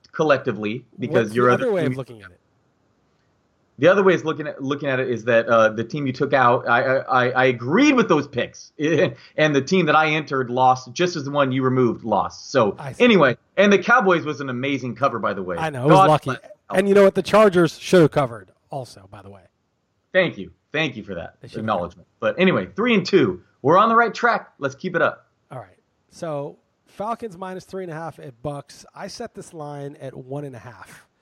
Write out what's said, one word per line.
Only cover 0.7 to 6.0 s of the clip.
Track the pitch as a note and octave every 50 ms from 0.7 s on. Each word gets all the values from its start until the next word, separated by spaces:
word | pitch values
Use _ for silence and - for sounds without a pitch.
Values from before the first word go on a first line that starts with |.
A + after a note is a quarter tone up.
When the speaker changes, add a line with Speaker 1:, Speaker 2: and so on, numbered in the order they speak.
| A2+ B2 - _ _
Speaker 1:
because | - B2 A#2+ C#3 A#2+ A2
Speaker 2:
What's | G#2 G#2
Speaker 1:
your | B2 A#2+ C3
Speaker 2:
the | D#3
Speaker 1:
other | - C4
Speaker 2:
other | A#3+ G3+
way | F3+ D#3
of | C3+
Speaker 1:
team | B2+
Speaker 2:
looking | C3+ B2 - A#2 G#2+ G2+
at | -
it? | - _ _ _ _ _ _ _ _ _ _ _ _ _ _ _ _ _ _ _ _ _ _ _ _ _ _ _ _ -
Speaker 1:
The | C3+
other | E3+ G3 G3+ F#3+
way | F#3+ E3+
is | C3+ C3+
looking | D#3+ D3+ D3 D3+
at, | D3 - - C#3
looking | C3+ D3 C#3 D3+
at | C#3 C3 B2+
it | B2+ A2
is | A#2+ G#2+ G#2+
that, | B2 A#2 A2+ A#2
uh, | B2 A#2 A2+ A2 A2
the | G#2+ A2+ A2+
team | - - D3+